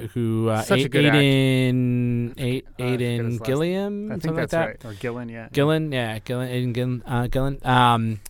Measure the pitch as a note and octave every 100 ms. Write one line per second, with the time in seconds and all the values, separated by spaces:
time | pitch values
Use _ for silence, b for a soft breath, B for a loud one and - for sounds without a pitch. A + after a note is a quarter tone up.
0 | A2+ B2 A2+ A2 A2+ A2 G#2+ A#2+ C#3+ C#3+
1 | D3 D3 C#3 C3+ C3+ C3 B2+ B2+ B2 B2
2 | A#2+ A#2+ A#2+ - B2+ B2+ - - B2 B2
3 | A#2+ A#2+ A#2 A#2 A2+ C#3 E3+ F#3+ G3+ G3+
4 | G#3+ G3 D#3+ D#3+ A#2 E3+ D#3 - A#2 G2+
5 | B2 A#2+ A#2+ A#2 A2+ C#3+ D3 D#3 D#3 C3
6 | A2+ A2 - B2 B2+ B2 B2 A#2+ B2+ B2
7 | - B2 A#2+ C3 C#3 C3+ C3 B2+ B2 A#2
8 | A2+ G#2+ B